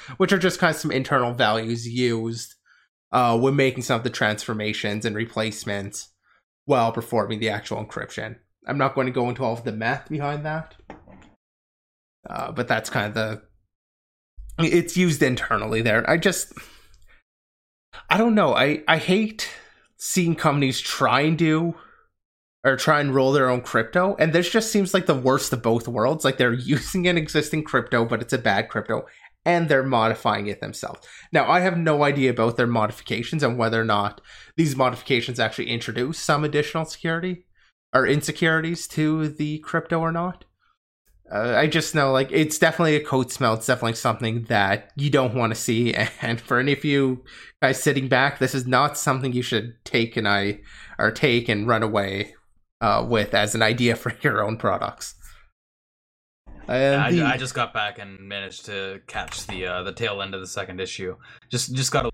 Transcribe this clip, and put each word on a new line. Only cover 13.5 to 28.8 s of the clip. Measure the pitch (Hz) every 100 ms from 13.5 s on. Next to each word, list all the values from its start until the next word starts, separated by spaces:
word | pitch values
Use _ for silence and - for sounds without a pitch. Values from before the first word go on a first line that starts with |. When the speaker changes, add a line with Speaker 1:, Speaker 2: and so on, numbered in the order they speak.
| _ _ _ _ _ _ _ _ - - -
Speaker 1:
it's | 165 170 170 180
used | 180 143
internally | 135 123 - 107 110 110
there. | 113 110 -
I | 160
just, | 190 175 - - - - _ - - _ _ _ _ _ _ _ _ - -
I | 185
don't | 233
know. | 214 156
I, | - 135 147 -
I | 160
hate | - 190 214 - - - - _ _ -
seeing | - 185 170
companies | 160 160 143 135 123
try | - - 127 123
and | 156 160
do, | 165 156 170 - - _ _ _ _ _ _ _
or | 131 127
try | - 151
and | 143
roll | 135 131
their | 143 131
own | 123
crypto, | - 120 110 180 185 -
and | 160
this | 160 175
just | 233 220
seems | 208 185
like | 190
the | 180
worst | 135 127 135 -
of | 127
both | 113 117 123
worlds. | 110 120 156
Like, | 131 -
they're | 123
<laughs> |
using | 127 123 139 - 190 175
an | 170
existing | 151 151 147 156
crypto, | 151 131 113 120 117
but | 117
it's | 120
a | 127
bad | 113 98 113
crypto, | 110